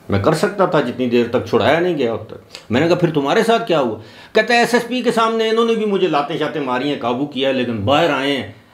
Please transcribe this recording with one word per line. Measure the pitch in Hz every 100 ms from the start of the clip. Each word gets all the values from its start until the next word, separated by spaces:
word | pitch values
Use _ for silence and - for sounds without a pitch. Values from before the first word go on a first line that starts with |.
| -
मैं | 101
कर | 127
सकता | 160 202 196 170
था, | 151
जितनी | 123 123 127
देर | 120 110
तक | 120 101
छुड़ाया | 117 110 160
नहीं | 180 156
गया | 117
उस | 104 -
तक।" | - - - -
मैंने | 120 165
कहा, | 165
"फिर | 165
तुम्हारे | 151 139 202
साथ | 202 226 226
क्या | 156
हुआ?" | 123 104 - - -
कहता | 214 214
है, | 240
"एसएसपी | 233 240 233 247
के | 233
सामने | 226 226 226 220
इन्होंने | 226 233 214
भी | 214
मुझे | 196 175
लातें | 147 143 147
शातें | 147 156
मारी | 131 127 143
हैं, | 135
काबू | 117 123 143
किया | 127 135
है, |
लेकिन | 127 120 110
बाहर | 101 147 165
आए | 135 139
हैं | 135 104 - -